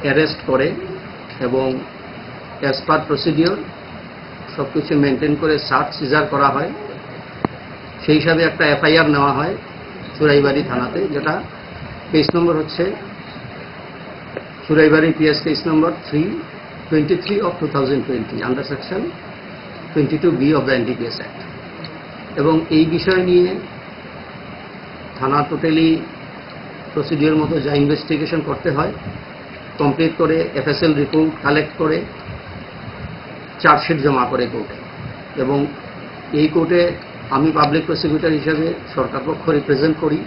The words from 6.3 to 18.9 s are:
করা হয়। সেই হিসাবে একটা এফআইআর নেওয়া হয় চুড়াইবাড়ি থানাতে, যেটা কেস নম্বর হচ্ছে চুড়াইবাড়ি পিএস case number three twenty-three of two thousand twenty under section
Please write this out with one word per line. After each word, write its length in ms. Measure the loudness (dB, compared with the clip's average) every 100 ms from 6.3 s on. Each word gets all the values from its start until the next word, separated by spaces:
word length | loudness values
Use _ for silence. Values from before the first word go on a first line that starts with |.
করা 160 | 4 4 2
হয়। 160 | -2 -6 -10 -12 -14 -16 -16 -8 -8 -8 -16 -16 -16 -12
সেই 120 | 2 4
হিসাবে 220 | 4 4 2
একটা 140 | 2 2
এফআইআর 340 | 4 6 6 6 6
নেওয়া 160 | 4 4
হয় 160 | 0 -4 -8 -16 -14 -14 -14 2
চুড়াইবাড়ি 460 | 6 8 6 2 0
থানাতে, 300 | 0 0 0 -2 0
যেটা 180 | -2 -2 -4 -14 -14 -14 -12 -14 0
কেস 160 | 2 4 4
নম্বর 200 | 4 2
হচ্ছে 220 | -2 -2 -2 -2 -10 -14 -14 -14 -14 -14 -14 -14 -16 -16 -16 -16 -12 -12 -12 -16 2
চুড়াইবাড়ি 440 | 8 8 8 6 4
পিএস 220 | 4 2 0
case 180 | -2 2
number 220 | 4 4 0 -4
three 220 | 0 0 -2 -8 -14 -16 -16 0
twenty-three 500 | 2 4 0 2 0 0
of 40 | -2
two 100 | -2 0
thousand 240 | 2 0 0
twenty 300 | -4 -4 -6 -2
under 180 | -2 -2
section 300 | -8 -6